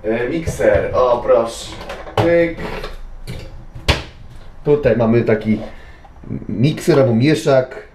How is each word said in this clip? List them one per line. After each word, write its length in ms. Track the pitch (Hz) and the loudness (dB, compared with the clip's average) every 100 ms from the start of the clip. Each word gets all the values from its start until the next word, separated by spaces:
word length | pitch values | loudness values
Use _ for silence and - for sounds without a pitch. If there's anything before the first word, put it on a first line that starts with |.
E, 260 | 107 117 123 | -2 -2 -2
mikser, 640 | 165 - - 104 98 - | -4 -6 0 2 2 0
o 240 | - 127 117 | 0 2 2
proszę. 480 | - 113 117 - - - - - - - | 4 2 2 -6 -12 -14 -12 -14 -4 0
Pyk. 420 | 170 170 165 165 - - - - - - - - - - - - - - - - - - - - | 4 4 2 -2 -8 -8 -10 -12 -14 -14 -12 -12 -12 -16 -16 -8 -4 -4 -6 -18 -18 -18 -18 -6
Tutaj 320 | 147 147 127 113 | 2 4 4 4
mamy 260 | 113 117 | 4 4
taki 380 | 113 110 110 107 110 - - - - - - - - | 4 2 2 0 -2 -14 -18 -20 -20 -20 -10 -10 -6
mikser 520 | 98 135 - - 143 | 2 2 2 2 4
albo 140 | 127 | 4
mieszak. 720 | 113 143 156 156 135 127 - - | 4 4 2 4 2 2 -10 -18